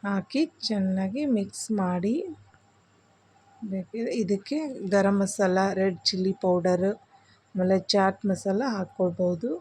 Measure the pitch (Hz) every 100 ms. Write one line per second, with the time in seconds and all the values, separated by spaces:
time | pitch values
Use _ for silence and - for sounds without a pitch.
0 | 202 196 185 262 320 _ - 208 190 190
1 | 190 233 294 226 196 - - 214 185 180
2 | 190 269 381 302 - _ _ _ _ _
3 | _ _ _ _ _ - 220 190 180 226
4 | 233 240 190 202 - 294 302 262 190 202
5 | 196 202 196 - 190 185 196 196 190 175
6 | - 190 185 190 190 180 175 180 190 208
7 | _ - _ _ _ 190 180 190 185 202
8 | 190 196 202 185 196 196 269 208 185 -
9 | 180 175 180 175 233 339